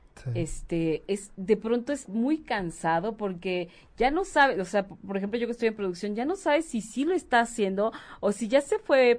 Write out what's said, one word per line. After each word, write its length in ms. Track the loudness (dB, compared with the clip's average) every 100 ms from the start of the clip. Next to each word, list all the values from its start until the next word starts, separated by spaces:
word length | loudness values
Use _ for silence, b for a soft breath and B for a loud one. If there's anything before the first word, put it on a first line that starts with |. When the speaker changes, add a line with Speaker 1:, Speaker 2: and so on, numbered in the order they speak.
| -20 -12
Speaker 1:
Sí. 160 | -6
Speaker 2:
este, 720 | -4 -4 -6 -4 -2 0 -2 -2
es, 240 | -6 -6 -6
de 200 | 0 2
pronto 360 | 2 -2 -2
es 160 | -6 -4
muy 300 | -2 0 -2
cansado 760 | -2 -4 -4 -4 0 0 -2 -4
porque 520 | -6 -4 -4 -4 -4 B B 0
ya 140 | 2
no 140 | 2 0
sabes, 340 | 4 4 2
o 60 | -2
sea, 220 | -2 -2
p-, 80 | -8 -6
por 100 | -4
ejemplo, 220 | -2 -2
yo 80 | -4
que 40 |
estoy 160 | -2 -2
en 60 | -2
producción, 400 | -4 -4 -6 -4
ya 100 | -4
no 100 | -2
sabes 300 | 2 2 0
si 140 | -6
sí 240 | -6 -2 0
lo 100 | 0
está 240 | 2 2
haciendo 500 | 2 0 0 2 0 B B B
o 120 | -2
si 160 | 0 2
ya 140 | 2
se 180 | 2 -2
fue 360 | 4 6 6